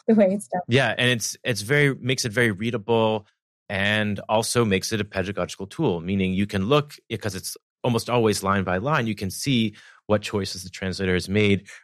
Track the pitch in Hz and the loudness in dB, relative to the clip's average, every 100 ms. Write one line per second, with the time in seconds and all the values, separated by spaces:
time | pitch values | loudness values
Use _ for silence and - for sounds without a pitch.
0 | - 220 190 208 - 180 147 120 120 - | 2 4 4 2 -4 -6 0 2 2 2
1 | 123 120 - - 127 101 104 147 143 123 | 0 0 -4 -6 -4 -4 0 2 2 2
2 | 123 131 120 110 117 92 117 110 107 117 | -2 -2 -2 2 2 0 -4 -4 0 2
3 | 110 107 - _ _ _ - 98 101 107 | 4 0 -4 _ _ _ -6 -2 2 2
4 | 104 98 - 110 110 123 113 95 - 110 | 0 -2 0 0 2 2 2 2 0 -4
5 | 104 95 92 92 87 - 95 - 139 87 | -4 -4 -4 -4 -6 -6 -10 -4 -2 -2
6 | 85 98 95 95 101 98 98 147 147 - | -2 0 0 0 -2 -2 0 0 0 -10
7 | - 113 104 92 - - _ _ 127 113 | -10 -8 -6 -8 -10 -14 _ _ -2 -2
8 | - 120 110 95 98 98 92 90 135 156 | 0 2 2 2 0 0 0 -2 0 -2
9 | 113 104 98 - 147 123 110 - - - | -2 -4 -6 -6 0 2 0 -4 -18 -10
10 | - 104 - 104 95 92 90 - 95 90 | -2 0 0 -4 -4 -8 -12 -8 -6 -2
11 | 92 90 92 104 104 95 - - | 0 0 0 2 4 2 -2 -18